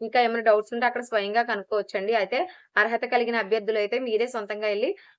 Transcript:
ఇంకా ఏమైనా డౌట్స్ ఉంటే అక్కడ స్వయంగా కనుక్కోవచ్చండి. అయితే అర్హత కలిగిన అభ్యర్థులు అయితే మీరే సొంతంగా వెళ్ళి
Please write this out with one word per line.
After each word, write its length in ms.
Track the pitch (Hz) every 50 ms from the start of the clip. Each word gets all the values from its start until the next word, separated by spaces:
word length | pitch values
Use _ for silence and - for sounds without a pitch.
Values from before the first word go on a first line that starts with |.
ఇంకా 180 | 226 220 254 247
ఏమైనా 200 | 240 226 233 233
డౌట్స్ 340 | 220 226 208 214 208 - 233
ఉంటే 120 | 233 247
అక్కడ 160 | 240 240 247
స్వయంగా 400 | 240 - 233 208 196 202 208 233
కనుక్కోవచ్చండి. 720 | 233 240 220 202 190 - 214 208 196 - - 196 190 214 233
అయితే 260 | 220 190 190 247 269 359 - - - _ _ -
అర్హత 280 | - 208 226 233 233 247
కలిగిన 320 | 240 247 247 240 233 233
అభ్యర్థులు 420 | 226 202 190 220 220 202 208 220 214
అయితే 200 | 208 202 240 262
మీరే 280 | 262 233 214 214 240
సొంతంగా 420 | 240 240 226 208 202 208 208 214 214
వెళ్ళి 220 | 202 208 240 339 403 - - - _